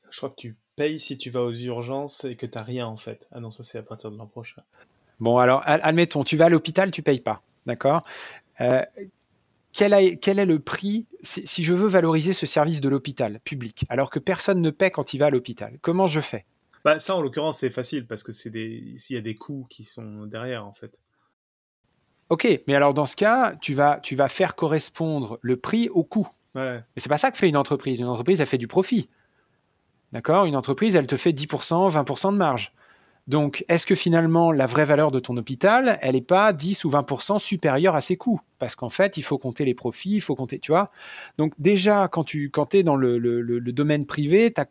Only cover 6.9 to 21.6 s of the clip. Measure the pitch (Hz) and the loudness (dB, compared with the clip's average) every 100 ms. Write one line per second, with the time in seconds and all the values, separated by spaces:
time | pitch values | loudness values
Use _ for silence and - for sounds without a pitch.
6.9 | 165 156 131 123 107 _ _ - 117 139 | -2 -2 0 -2 -6 _ _ -8 -2 0
7.9 | 160 - - - - _ - 123 127 - | 0 -2 -14 -18 -20 _ -4 0 0 -2
8.9 | - 202 _ _ _ _ _ _ - 208 | -10 -18 _ _ _ _ _ _ 0 4
9.9 | 202 190 170 - 196 190 156 - - 196 | 6 6 4 0 2 2 2 0 -6 -4
10.9 | 214 226 - - - - - 160 180 208 | -4 -6 -14 -12 -12 -8 -4 0 2 4
11.9 | 185 165 160 156 185 151 - 151 156 139 | 4 4 2 0 -2 0 0 2 0 0
12.9 | 139 139 139 117 104 - 143 117 - - | -2 -4 -4 -4 -6 -10 -10 -10 -8 -4
13.9 | 123 135 - 131 180 - 190 165 147 185 | -2 -2 -4 -4 -2 0 0 0 2 0
14.9 | 170 135 135 147 131 123 113 107 127 - | 0 -6 0 2 2 -2 -10 -14 -8 -2
15.9 | 175 190 151 143 110 - _ _ _ 147 | 0 2 0 -4 -10 -12 _ _ _ 0
16.9 | 156 - 190 143 120 156 147 131 117 123 | 2 0 -2 -2 -2 -4 -4 -6 -4 -6
17.9 | 147 117 110 - 110 117 110 113 113 110 | -8 -8 -12 -12 -12 -12 -10 -10 -12 -16
18.9 | 123 - 123 110 110 - 139 123 - 110 | -16 -10 -8 -8 -10 -12 -14 -14 -18 -18
19.9 | - 110 104 104 110 123 120 104 101 120 | -16 -16 -16 -14 -12 -10 -10 -12 -18 -20
20.9 | _ _ _ _ _ _ _ | _ _ _ _ _ _ _